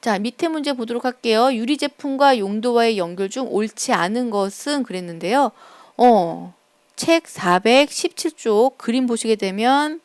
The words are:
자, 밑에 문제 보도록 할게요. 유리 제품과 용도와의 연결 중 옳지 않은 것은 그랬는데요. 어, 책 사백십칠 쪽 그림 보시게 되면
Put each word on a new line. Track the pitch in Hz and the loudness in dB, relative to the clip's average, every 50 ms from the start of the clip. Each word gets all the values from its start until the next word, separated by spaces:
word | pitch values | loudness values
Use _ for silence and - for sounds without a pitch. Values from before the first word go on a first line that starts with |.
자, | - 240 208 190 | -2 -2 -2 -2
밑에 | 208 240 - _ 339 330 | -2 -6 -6 _ -4 -4
문제 | 320 311 285 285 285 | -4 -4 -4 -4 -4
보도록 | 247 233 226 240 240 - | -4 -6 -6 -6 -4 -4
할게요. | 254 247 _ - 233 220 220 240 269 269 | -4 -6 _ -2 0 2 4 4 2 2
유리 | 220 226 233 302 277 | 0 -2 -2 -2 -2
제품과 | - 285 - _ - 285 277 262 277 277 269 233 | -2 -6 -6 _ -8 -8 0 4 4 4 4 4
용도와의 | 196 196 202 220 220 247 240 233 233 233 226 202 | 0 -4 -4 -2 -2 0 2 2 2 2 0 0
연결 | 175 170 175 180 196 196 | -4 -6 -4 -6 -6 -6
중 | - 254 262 - | -4 -6 -6 -4
옳지 | - 196 214 220 - - - - 247 | -2 -2 -2 -4 -6 -8 -2 0 0
않은 | 180 170 180 214 240 254 240 | 0 0 0 -2 -4 -4 -2
것은 | 214 202 196 196 196 - - 285 294 285 254 | -2 -2 -2 -4 -6 -8 -6 -4 -4 -4 -4
그랬는데요. | - 185 185 180 170 170 165 165 175 220 269 277 220 - _ - - - - - - _ | -6 -8 -10 -10 -10 -12 -8 -4 -2 2 2 2 0 -2 _ -20 -20 -20 -20 -20 -18 _
어, | - 240 247 233 208 175 165 165 175 175 185 - _ _ _ _ _ _ _ _ | 4 6 6 6 6 4 0 -4 -8 -12 -16 -20 _ _ _ _ _ _ _ _
책 | - - - 330 330 - - | -8 0 2 2 0 0 -4
사백십칠 | - - - 180 175 185 196 226 240 269 294 285 - - - 339 - - - 330 311 | -12 -4 0 2 2 2 4 4 6 6 4 2 -2 -4 -6 -6 -6 -4 -8 -8 -8
쪽 | _ - 240 208 208 233 269 262 _ | _ -2 0 2 4 4 2 0 _
그림 | - - 233 262 262 240 | -6 -2 -2 0 0 0
보시게 | 233 226 - 226 220 | -2 -2 -2 -2 -2
되면 | 208 208 190 185 202 220 247 269 285 294 302 311 330 _ | -2 -2 -4 -4 0 2 2 2 2 0 -2 -6 -10 _